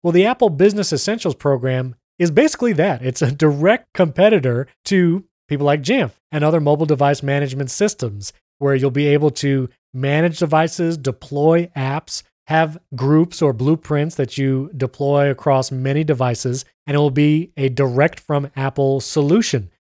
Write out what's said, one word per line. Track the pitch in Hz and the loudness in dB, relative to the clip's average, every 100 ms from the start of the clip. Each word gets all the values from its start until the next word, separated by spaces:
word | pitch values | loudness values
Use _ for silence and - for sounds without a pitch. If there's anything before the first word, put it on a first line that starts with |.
Well, | 175 | 2
the | 175 202 | 2 2
Apple | 247 226 | 2 0
Business | 143 196 208 190 | 4 2 2 -4
Essentials | 160 - 220 180 135 | -4 -4 -4 -4 -2
program | 147 135 131 127 127 123 _ _ | -2 0 0 -4 -4 -10 _ _
is | 175 | 0
basically | 156 302 - 240 | 4 2 2 -2
that. | 170 196 127 | 0 0 0
It's | 127 127 | -4 -2
a | 135 | -2
direct | 143 156 143 170 240 _ | 2 0 2 2 2 _
competitor | - 175 139 202 214 131 120 139 _ - | -2 0 4 4 4 0 -2 -6 _ 0
to | 196 175 175 185 _ _ | 2 4 0 -4 _ _
people | 147 143 | -2 0
like | 151 | 0
Jamf | 135 262 139 _ _ | 0 0 -2 _ _
and | 151 | -2
other | 151 165 | 0 2
mobile | 147 147 156 | 2 0 2
device | 143 143 143 | 2 2 0
management | 139 143 143 131 135 | -2 -2 -2 -6 -8
systems | - 208 - 120 101 98 _ _ _ | -2 -4 -2 -8 -8 -14 _ _ _
where | 139 139 | 0 2
you'll | 135 | 0
be | 131 147 | 0 2
able | 147 147 | 2 2
to | - 143 139 127 _ _ | 0 -2 -2 -2 _ _
manage | 127 139 147 170 160 | -6 -2 0 0 0
devices, | 165 156 160 - 170 165 | 0 2 0 -2 -4 -2
deploy | 135 - - 143 156 165 175 - | -6 -8 -8 0 2 2 0 -6
apps, | 131 143 - - _ _ _ | -4 -6 -8 -14 _ _ _
have | 160 160 156 _ 127 | 0 0 -4 _ -4
groups | 131 156 170 - | 2 2 2 0
or | 151 | -2
blueprints | 113 131 160 - 151 151 - | 0 0 0 -2 -2 -2 -4
that | 131 - | -6 -2
you | 135 131 139 143 | -2 -2 -4 -6
deploy | 123 - 139 143 143 | -8 -4 0 2 2
across | 135 - 135 131 | 0 0 0 0
many | 131 131 139 | -4 -2 -2
devices, | 156 135 127 117 127 127 - _ - | 0 0 0 -2 -4 -6 -10 _ -4
and | 147 | 0
it | |
will | 147 | 0
be | 135 147 151 175 - | 2 2 2 -2 -4
a | 135 | -4
direct | 123 135 123 160 - | 0 -2 2 0 -2
from | _ 143 139 - | _ -4 -4 -6
Apple | 135 135 135 135 | -6 0 0 0
solution. | - - 143 190 220 127 95 _ | -2 -2 2 2 0 -4 -6 _